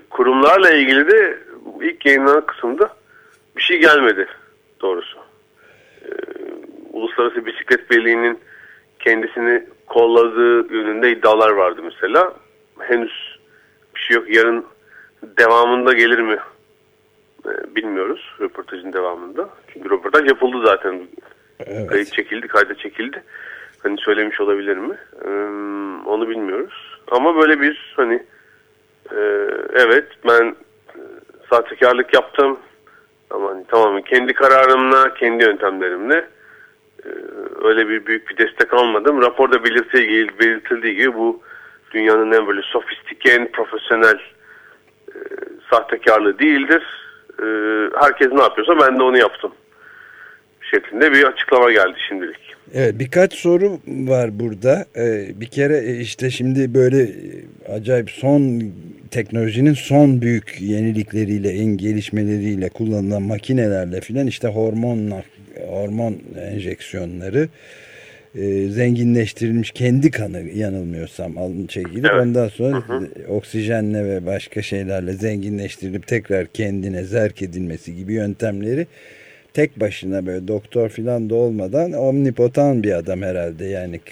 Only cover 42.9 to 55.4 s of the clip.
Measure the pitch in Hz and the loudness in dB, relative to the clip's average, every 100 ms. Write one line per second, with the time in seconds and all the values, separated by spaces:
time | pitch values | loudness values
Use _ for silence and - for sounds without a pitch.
42.9 | - - - - 123 117 - 110 110 - | -14 -14 -2 2 2 0 -6 -6 -6 -2
43.9 | 113 110 104 - _ _ - - _ _ | 4 4 2 -4 _ _ -20 -20 _ _
44.9 | _ - - - - - - - 117 - | _ -20 -18 -14 -14 -14 -16 0 0 0
45.9 | 113 - 107 104 98 151 143 135 165 - | -2 2 4 4 2 2 2 2 0 0
46.9 | - - - _ - 110 110 107 107 104 | -16 -20 -20 _ -8 -4 -2 -2 0 -2
47.9 | - 143 127 135 135 123 - 147 165 135 | 2 2 4 2 4 2 2 0 4 4
48.9 | 127 127 127 107 - 98 - _ _ - | 4 4 4 4 0 -10 -12 _ _ -20
49.9 | - - - - - _ _ - 101 - | -20 -20 -20 -20 -20 _ _ -4 -4 -4
50.9 | 110 151 139 135 131 - 127 123 110 92 | 2 4 6 4 2 2 4 6 6 2
51.9 | - - 98 85 82 - - _ 131 127 | 0 -8 -8 -10 -12 -20 -20 _ -2 -2
52.9 | 110 127 175 185 - 175 175 202 170 - | -2 -2 2 2 2 2 2 2 -2 -10
53.9 | 135 131 127 117 104 117 101 120 160 - | -8 -2 0 0 -4 -8 -2 0 0 -2
54.9 | - 117 110 98 98 | -4 -2 -2 -6 -12